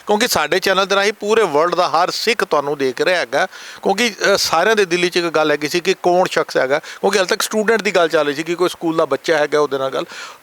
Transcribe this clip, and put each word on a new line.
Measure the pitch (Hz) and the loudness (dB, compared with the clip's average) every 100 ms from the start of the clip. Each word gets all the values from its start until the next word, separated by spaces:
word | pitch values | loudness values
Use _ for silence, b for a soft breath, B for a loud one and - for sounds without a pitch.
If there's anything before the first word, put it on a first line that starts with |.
| B | B
ਕਿਉਂਕਿ | 208 247 | 0 2
ਸਾਡੇ | 175 147 180 | 0 0 0
ਚੈਨਲ | 196 185 196 | 2 2 2
ਦੇ | |
ਰਾਹੀਂ | 196 202 | 2 0
ਪੂਰੇ | 214 208 220 | -2 0 2
ਵਰਲਡ | 196 143 175 | 2 2 2
ਦਾ | 175 170 | 2 0
ਹਰ | 151 175 | 2 0
ਸਿੱਖ | - 220 233 | -2 -2 0
ਤੁਹਾਨੂੰ | 190 151 143 147 | 0 0 0 -2
ਦੇਖ | 135 123 | -2 0
ਰਿਹਾ | 156 180 | 0 0
ਹੈਗਾ, | 127 139 185 B B B | 0 -2 -2 B B B
ਕਿਉਂਕਿ, | - 196 240 190 180 | -2 0 -2 0 0
ਅ, | 202 | 2
ਸਾਰਿਆਂ | - 165 196 220 | 2 2 2 2
ਦੇ | |
ਦਿਲ | 185 175 180 | 2 0 0
'ਚ | 175 | 0
ਇੱਕ | 170 | 0
ਗੱਲ | 151 156 | 0 2
ਹੈਗੀ | 147 147 | 0 -2
ਸੀ | 175 | -2
ਕਿ | 180 180 | -2 0
ਕੌਣ | 180 180 180 | 2 2 2
ਸ਼ਖਸ | - 151 156 | -2 -2 -2
ਹੈਗਾ, | 131 147 | 0 -2
ਕਿਉਂਕਿ | - - 196 202 | -4 -4 -2 0
ਹਾਲੇ | 180 | 0
ਤੱਕ | 214 | -2
ਸਟੂਡੈਂਟ | - 214 208 226 | -2 -2 0 0
ਦੀ | 202 | 0
ਗੱਲ | 185 165 | 2 2
ਚੱਲ | 160 147 | 2 0
ਰਹੀ | |
ਸੀ | 143 | -2
ਕਿ | 165 | -4
ਕੋਈ | 175 180 | -2 -2
ਸਕੂਲ | - 170 160 | -2 -2 0
ਦਾ | |
ਬੱਚਾ | 151 135 - 156 | 0 0 0 0
ਹੈਗਾ | 147 147 | 2 0
ਉਹਦੇ | 147 135 | 0 -2
ਨਾਲ | 135 | -4
ਗੱਲ। | 131 175 B B B | -6 -8 B B B